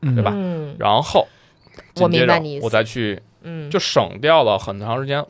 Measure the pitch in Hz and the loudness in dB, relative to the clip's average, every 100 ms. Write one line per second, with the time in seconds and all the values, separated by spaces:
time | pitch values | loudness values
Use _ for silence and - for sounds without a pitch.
0 | 143 120 104 202 185 170 151 - 104 107 | 0 2 2 0 -4 -6 -8 -4 0 2
1 | 156 - - _ _ _ _ - - - | 2 0 0 _ _ _ _ -20 -18 0
2 | 175 165 170 170 156 143 117 110 110 123 | 2 4 4 2 -2 -6 0 0 0 -2
3 | 107 98 - _ 170 165 147 175 - 139 | -4 -4 -12 _ -14 -12 -4 -4 0 0
4 | 98 101 147 160 117 98 - 101 107 123 | 0 -2 2 4 4 2 -2 -8 -6 -4
5 | 135 143 | -4 -6